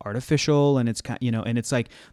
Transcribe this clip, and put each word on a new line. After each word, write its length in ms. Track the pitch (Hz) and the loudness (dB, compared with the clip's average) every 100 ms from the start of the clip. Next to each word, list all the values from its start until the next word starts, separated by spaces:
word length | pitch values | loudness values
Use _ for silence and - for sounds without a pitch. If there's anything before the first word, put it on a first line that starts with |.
artificial 760 | - 107 - 147 - 147 143 139 | -8 -6 0 0 4 4 4 4
and 100 | 117 | 2
it's 120 | 110 | -2
ki-, 140 | - 120 | -6 -6
you 100 | 123 | -2
know, 120 | 113 | -2
and 160 | 110 120 | -2 -4
it's 140 | 113 | -2
like 160 | 131 117 - - | -4 -4 -10 -20